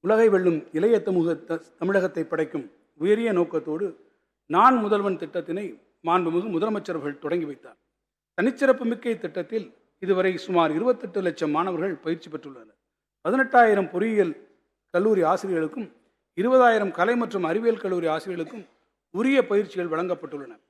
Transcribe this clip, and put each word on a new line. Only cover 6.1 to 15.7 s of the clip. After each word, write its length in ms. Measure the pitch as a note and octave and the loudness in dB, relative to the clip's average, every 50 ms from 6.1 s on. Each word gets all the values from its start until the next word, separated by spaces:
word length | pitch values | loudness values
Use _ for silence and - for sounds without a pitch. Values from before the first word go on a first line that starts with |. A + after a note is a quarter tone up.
| E3+ F#3 F3 E3 E3 F3 G3 A3+ | 2 2 2 2 -2 -2 -2 -2
முதலமைச்சர் 480 | F3+ D#3+ G3 A3 G#3+ G#3 - - F3 | -4 -2 -2 -2 -4 -6 -6 -6 -8
அவர்கள் 220 | D#3+ C3+ D3 C#3+ - | -6 -6 -8 -10 -8
தொடங்கி 260 | - D3+ E3+ F3 D#3+ | -6 -4 -4 -4 -4
வைத்தார். 340 | D3 C#3 - - - _ _ _ _ _ _ _ _ _ _ _ _ _ - | -6 -10 -14 -18 -20 _ _ _ _ _ _ _ _ _ _ _ _ _ 0
தனிச்சிறப்பு 460 | F#3+ C4 C4 - C#4+ C4 B3+ B3+ B3 | 0 0 0 2 2 2 2 2 0
மிக்க 260 | A#3 A#3 A#3+ - A#3+ | -4 -4 -4 -4 -4
இத்திட்டத்தில் 560 | A3+ - - E3 - F#3 E3 - A3+ A3 F3+ - _ _ _ _ _ _ | -4 -4 -6 -8 -8 -8 -8 -6 -6 -8 -8 -8 _ _ _ _ _ _
இதுவரை 340 | F#3+ F3+ G3 F#3 F#3 F#3+ F3+ | -2 0 0 2 2 0 -2
சுமார் 360 | D#3 - - F#3 F3 E3 D#3 | -4 -6 0 2 2 2 2
இருபத்தெட்டு 500 | D3+ E3 A3 B3+ B3 B3 - F#3+ - G3+ | 0 0 0 0 0 -2 -4 -8 -6 -4
லட்சம் 280 | F#3 F3 E3 - E3 D3+ | -4 -4 -4 -2 -4 -2
மாணவர்கள் 440 | D3 D#3 F3 F#3+ F3 D#3 F3 G3 E3+ | 0 -2 -2 -2 -4 -4 -4 -6 -6
பயிற்சி 360 | - - D#3+ E3+ E3 - E3+ | -6 -6 -8 -8 -6 -8 -14
பெற்றுள்ளனர். 480 | D3+ D3 - C#3+ C3 A#2+ A2 G#2+ _ _ _ _ _ _ _ _ _ _ _ | -14 -14 -14 -16 -20 -20 -20 _ _ _ _ _ _ _ _ _ _ _ _
பதினெட்டாயிரம் 680 | D#3+ A3 C4+ C4+ C4 - B3 A#3 A3 G#3 G3 F#3 D3+ | 0 0 0 0 4 6 6 6 8 6 2 0 -2
பொறியியல் 420 | - F3 G#3 A3+ A3 G#3 F#3 E3 D3 - - _ _ _ _ _ _ _ _ _ - | -2 -2 -2 0 2 2 2 0 -2 -8 -16 _ _ _ _ _ _ _ _ _ -2
கல்லூரி 280 | F3 G3+ A3 G#3+ F#3+ | 0 2 2 2 4
ஆசிரியர்களுக்கும் 680 | E3 D#3 F#3 F#3 - F#3+ F3+ D#3+ D#3+ D3+ | 2 2 0 0 -2 -4 -2 -2 -2 -4